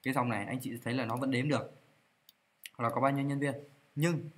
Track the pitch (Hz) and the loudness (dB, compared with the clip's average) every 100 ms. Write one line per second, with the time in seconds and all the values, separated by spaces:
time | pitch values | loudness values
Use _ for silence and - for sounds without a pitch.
0 | 131 131 123 107 101 131 123 117 117 127 | 0 2 2 0 -2 -4 -4 -6 -2 -2
1 | 113 120 135 127 147 123 - - _ _ | -2 -2 0 0 2 0 -2 -14 _ _
2 | _ _ - _ _ _ - - 117 117 | _ _ -20 _ _ _ -18 -2 0 4
3 | 135 139 139 139 143 131 - - _ 147 | 4 4 0 0 -2 -4 -12 -20 _ 0
4 | 165 160 - | 0 0 -6